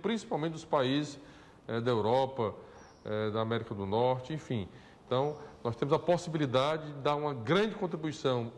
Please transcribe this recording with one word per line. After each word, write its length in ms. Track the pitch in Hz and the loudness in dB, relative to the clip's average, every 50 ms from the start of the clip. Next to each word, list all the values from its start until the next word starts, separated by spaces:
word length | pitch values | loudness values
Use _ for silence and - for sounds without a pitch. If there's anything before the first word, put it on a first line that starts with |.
principalmente 500 | - 208 233 214 - - - 147 151 170 | -2 -2 -2 -2 -2 -2 -2 -2 -2 -2
dos 140 | 160 151 - | -4 -6 -4
países, 520 | - - 147 127 127 135 147 151 143 - - - - - - - - - - - - | 0 2 4 4 4 2 0 0 -4 -6 -14 -16 -20 -20 -20 -20 -20 -20 -16 -8 -4
eh, 100 | 113 117 | -4 0
da 100 | 117 127 | 2 2
Europa, 640 | 123 110 104 110 123 135 135 131 135 - 113 98 - - - - - - - - - - - | 2 4 4 4 4 4 2 2 0 0 -2 -2 -2 -6 -12 -18 -20 -20 -20 -20 -18 -12 -6
eh, 240 | 104 107 107 107 107 | -4 -2 -2 -2 0
da 100 | 104 113 | 0 0
América 340 | 110 110 117 113 113 - 110 | 0 0 0 -2 -2 -4 -6
do 120 | 101 98 | -4 -2
Norte, 480 | 95 101 113 123 127 131 131 127 - 156 | 0 2 2 4 2 2 0 -4 -6 -8
enfim. 340 | 147 - - 127 110 90 - - - - - - - - | -8 -6 -4 -4 -4 -4 -6 -10 -18 -20 -20 -20 -12 -4
Então, 300 | - 120 127 139 151 151 - - - - - - | 0 0 2 2 0 -2 -4 -10 -16 -10 -6 -4
nós 100 | 120 113 | -4 -2
temos 160 | - 151 139 160 | 0 0 2 2
a 60 | 151 | 2
possibilidade 920 | - 175 175 170 - 165 156 160 147 127 117 127 135 151 160 160 151 147 | 4 4 2 2 2 -2 -2 0 2 4 4 4 4 4 0 -2 -4 -8
de 80 | 147 139 | -6 -2
dar 160 | 131 147 147 | 0 0 2
uma 180 | 147 147 147 139 | 2 0 -2 -4
grande 420 | 123 110 110 165 196 214 220 - | -2 0 2 4 4 4 2 0
contribuição 760 | - 196 170 170 160 156 156 135 - - 135 127 120 117 117 - | -2 -4 -4 -4 -4 -4 -4 -4 0 0 2 2 2 0 -4 -6